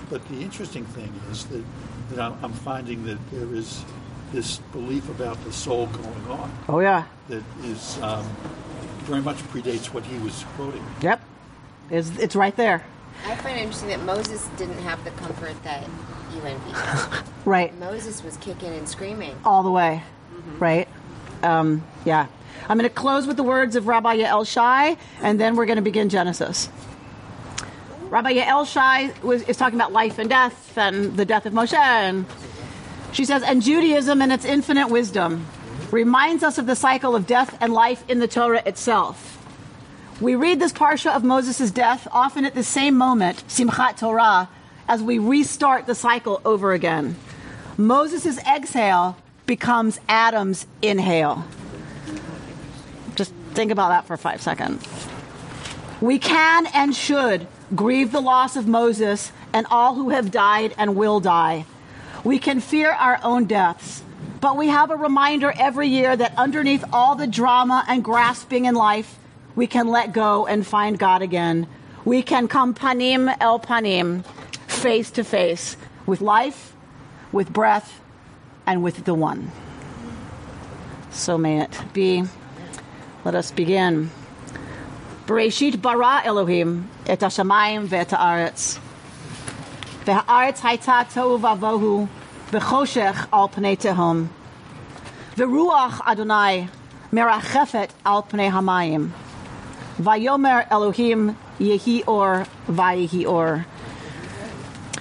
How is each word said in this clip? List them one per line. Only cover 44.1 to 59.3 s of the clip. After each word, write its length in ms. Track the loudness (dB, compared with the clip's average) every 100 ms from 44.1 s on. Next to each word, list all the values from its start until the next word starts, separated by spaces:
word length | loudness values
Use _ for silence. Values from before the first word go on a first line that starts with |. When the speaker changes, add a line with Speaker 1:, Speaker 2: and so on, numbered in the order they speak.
| 4 6 4 2 -10 -20 -10 -2
Speaker 2:
as 140 | 0
we 160 | 2 2
restart 720 | 4 4 2 2 2 2 0
the 80 |
cycle 440 | 0 0 0 0 -2
over 260 | 2 2 2
again. 420 | 2 2 0 -4 -8 -12 -18 -16 -16 -8 2
Moses' 600 | 4 6 4 0 -2 -2
exhale 800 | 0 0 0 0 4 4 2 -2 -18 -10
becomes 540 | -4 -2 2 2 2 -2 2
Adam's 580 | 4 4 2 -2 -4 -8 -2
inhale." 640 | 0 2 2 2 2 0 -6 -14 -16 -14 -14 -14 -12 -12 -12 -14 -14 -16 -16 -16 -18 -16 -8
Just 180 | -6 -6 -8 -8
think 180 | -2 0
about 180 | 2 4
that 160 | 4
for 120 | 2 -4
five 240 | -4 -4
seconds. 460 | -4 -2 -4 -6 -10 -14 -14 -14 -16 -16 -16 -14 -14 -14 -14 -2
We 200 | 0 2
can 480 | 2 4 6 6 4
and 280 | 2 2
should 520 | 0 0 2 2 0 -4 -18 -6
grieve 360 | 0 2 2 2
the 80 | 2
loss 340 | 4 4 4
of 120 | 0 2
Moses 640 | 4 4 2 0 0 -4